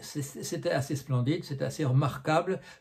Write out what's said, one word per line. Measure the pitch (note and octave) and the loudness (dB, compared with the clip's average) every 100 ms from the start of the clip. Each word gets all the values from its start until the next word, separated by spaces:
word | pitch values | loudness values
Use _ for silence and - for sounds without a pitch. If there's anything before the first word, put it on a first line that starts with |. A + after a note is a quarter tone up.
c'est, | - D3 | -8 -8
c'était | C3+ - - E3 E3+ | -6 -6 -6 -2 0
assez | E3 C3 | 0 0
splendide, | D3 - B2+ A#2+ F3 | -4 0 2 2 0
c'était | - C3+ | -2 -4
assez | C#3 - C#3 | -4 0 4
remarquable, | C3 C#3+ - D#3 D#3 F3+ F3 - - | 4 4 0 2 2 2 -2 -6 -14